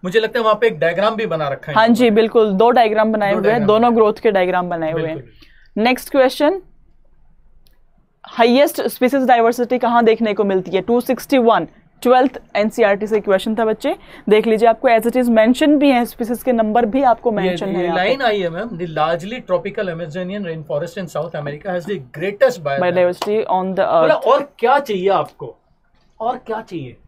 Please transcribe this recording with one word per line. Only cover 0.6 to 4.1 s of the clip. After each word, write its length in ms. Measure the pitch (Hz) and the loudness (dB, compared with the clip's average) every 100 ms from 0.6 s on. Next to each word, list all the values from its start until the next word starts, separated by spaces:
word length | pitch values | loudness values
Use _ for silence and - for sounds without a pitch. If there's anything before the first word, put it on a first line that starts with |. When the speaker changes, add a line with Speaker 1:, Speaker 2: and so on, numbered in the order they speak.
| 226 | 0
Speaker 1:
एक 120 | 165 | 0
diagram 360 | 165 170 202 | -2 0 -2
भी 120 | 214 214 | -2 -4
बना 220 | 160 147 | -4 -4
रखा 240 | 135 - | -6 -4
है। 60 | 151 | 2
Speaker 2:
हाँ 100 | 226 | 2
जी, 220 | 233 240 | 4 4
बिल्कुल, 420 | 208 226 233 214 | 4 2 2 2
दो 180 | 190 226 | 4 4
diagram 420 | 262 226 214 220 | 4 2 2 0
बनाए 180 | 220 202 | 0 -2
Speaker 1:
दो 40 | |
Speaker 2:
हुए 80 | 208 | 0
हैं, 100 | 208 | 0
Speaker 1:
डायग्राम 140 | 233 202 | 0 2
Speaker 2:
दोनों 160 | 214 | 4
Speaker 1:
बनाए। 120 | 240 | 4
Speaker 2:
growth 200 | 233 214 | 4 2